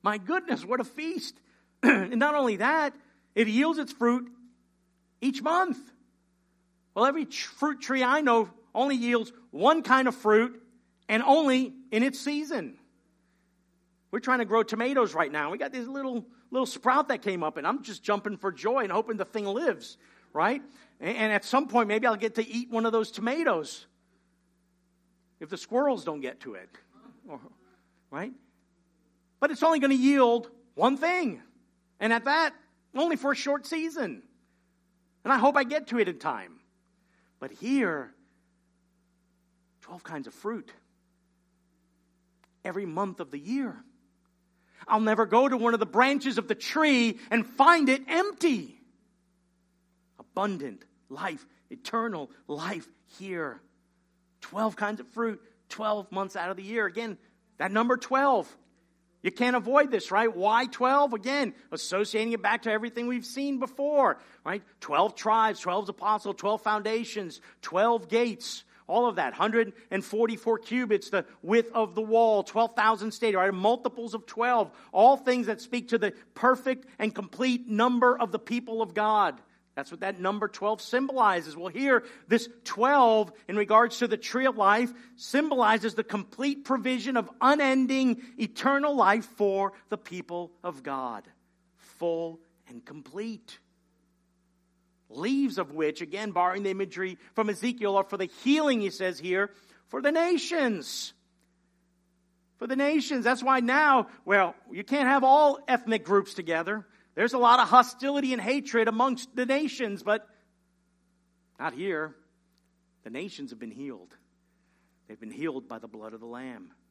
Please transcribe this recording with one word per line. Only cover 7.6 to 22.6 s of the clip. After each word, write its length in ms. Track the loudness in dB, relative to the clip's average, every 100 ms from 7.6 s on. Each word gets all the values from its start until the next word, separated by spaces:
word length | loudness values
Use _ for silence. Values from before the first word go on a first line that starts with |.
| -4 -4
tree 220 | -4 0
I 180 | 2 2
know 280 | 4 2 2 -6 _
only 200 | -2 0
yields 380 | 0 0 0 -2 -12 _
one 320 | 0 4 4
kind 260 | 4 2 2
of 60 |
fruit 480 | 0 4 4 4 -4 _ _ _ _ _
and 140 | -2
only 520 | 4 4 6 2 0 -8 -4
in 120 | 0
its 160 | 0 -2
season. 560 | -6 -6 -4 -6 -8 -14 _ _ _ _ _ _ _ _ _ _ _ _ _
We're 100 | -8
trying 180 | 0 0
to 60 |
grow 180 | 2 0
tomatoes 520 | 0 -2 -2 0 0
right 160 | 0 -2
now. 200 | -2 -4
We 80 | -4
got 140 | -8
this 140 | -8 -10
little, 380 | -8 -6 -8 -10 _ _
little 160 | -4 -4
sprout 420 | -2 0 2 0
that 140 | -2
came 200 | -4 -4
up, 140 | -4 -4
and 100 | -4
I'm 160 | -4
just 200 | -8 -14
jumping 360 | -2 -2 -2 -6
for 120 | -8
joy 320 | -4 -2 -2
and 80 | 0
hoping 240 | -2 -2 -6
the 80 |
thing 220 | -6 -6 -4
lives, 520 | -2 -2 -2 -8 -20 _ _ _
right? 300 | -2 0 0 -8 -20 _ _
And, 160 | -8 -2
and 160 | 0
at 120 | 0
some 240 | 2 0 2
point, 200 | 2 2
maybe 180 | 2 2
I'll 100 | 0
get 200 | -2 -2
to 120 | -4
eat 220 | -4